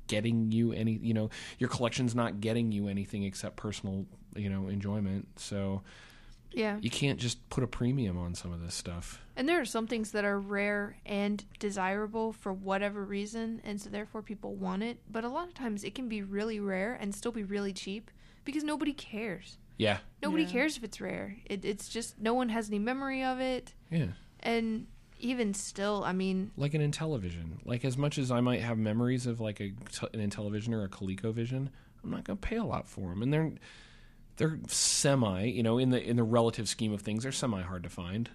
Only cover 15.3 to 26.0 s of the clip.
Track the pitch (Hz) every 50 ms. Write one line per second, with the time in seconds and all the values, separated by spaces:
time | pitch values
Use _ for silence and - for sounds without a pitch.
15.3 | 262 320 349 349 349 - 269 233 208 202 - - - - 262 226 220 208 196 196
16.3 | 202 202 214 226 220 208 202 196 190 185 190 226 254 - 214 196 196 - - 240
17.3 | 226 226 202 185 202 202 202 196 190 - - 190 190 226 - - - - - -
18.3 | - - - 285 269 311 294 302 302 269 311 302 285 - - - - 208 226 220
19.3 | 170 180 - - - - - - - - 110 104 101 - - - - - - 302
20.3 | 302 311 320 - 185 240 285 311 302 240 226 208 - - 202 185 185 180 196 196
21.3 | 196 240 - - 208 196 - 190 208 202 - - - 233 226 - - - 208 220
22.3 | 240 254 254 233 214 233 220 208 208 202 208 240 254 269 277 269 269 262 262 262
23.3 | 254 254 262 262 254 247 254 - - - - - 160 165 131 87 - - - -
24.3 | - - - - 233 233 226 226 220 220 - - - - - - - - - 240
25.3 | 262 247 226 202 196 - - - - 202 196 208 208 196